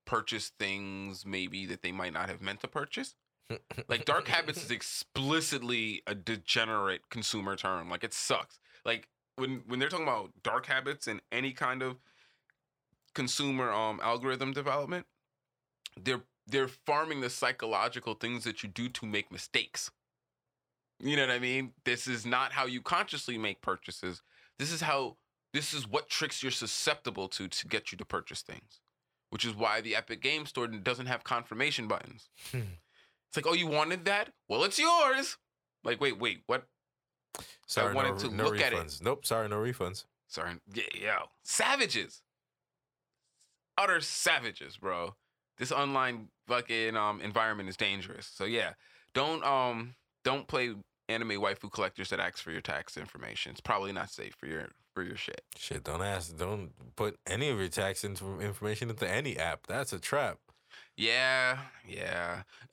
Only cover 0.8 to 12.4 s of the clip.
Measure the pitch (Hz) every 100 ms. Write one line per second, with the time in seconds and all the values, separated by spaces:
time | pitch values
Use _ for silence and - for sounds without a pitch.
0.8 | 98 95 98 95 101 95 92 95 92 87
1.8 | 90 92 90 80 95 95 98 101 - 151
2.8 | 147 - 269 - _ _ - 113 - -
3.8 | - 117 117 156 - 165 156 160 - 117
4.8 | - - - - 135 160 160 139 120 120
5.8 | 110 98 - 101 87 110 - 123 113 107
6.8 | 98 92 - 117 107 107 98 95 95 92
7.8 | 82 90 113 - - 127 - - _ -
8.8 | - 117 - _ _ - 131 131 110 127
9.8 | 143 180 156 117 95 - 117 117 127 131
10.8 | 135 143 - 104 - 120 135 131 135 127
11.8 | 123 127 _ _ _ _